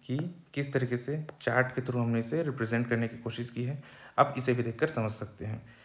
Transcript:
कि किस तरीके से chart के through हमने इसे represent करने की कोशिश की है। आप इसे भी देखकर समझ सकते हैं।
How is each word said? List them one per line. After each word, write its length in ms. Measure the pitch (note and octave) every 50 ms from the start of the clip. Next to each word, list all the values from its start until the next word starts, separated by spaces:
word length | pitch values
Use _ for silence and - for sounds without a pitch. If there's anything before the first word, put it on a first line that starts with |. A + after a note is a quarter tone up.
| -
कि 120 | - B2 C#3+ E3+ F3 - - - - -
किस 180 | C#3+ C#3+ C#3+ C3+
तरीके 240 | C3 B2 A#2+ B2 A#2+
से 280 | - - D3 D#3 D#3 - - -
chart 260 | - B2 A#2 B2 B2+ B2+
के 140 | - -
through 200 | B2+ C3 B2 B2
हमने 180 | A#2+ A#2 A#2 A2+
इसे 220 | A#2 A#2 - D#3+ E3+
represent 440 | D3+ B2+ - A#2 A2 A#2+ A#2 A#2+ A#2+
करने 180 | A#2+ A#2 A#2 A2+
की 100 | - A#2
कोशिश 320 | - A#2+ - - A#2+ A#2+
की 140 | - B2 B2
है। 200 | B2 C#3+ C3+ - - - - - - - -
आप 140 | C#3 C#3 - C3
इसे 160 | B2+ C3 B2
भी 100 | A#2+ A2+
देखकर 240 | A#2 A2 - D3+ D#3
समझ 240 | - B2 A2 G#2+
सकते 340 | G#2+ - G#2 F#2+ - - -
हैं। 160 | G#2+ G#2+ - - - - - -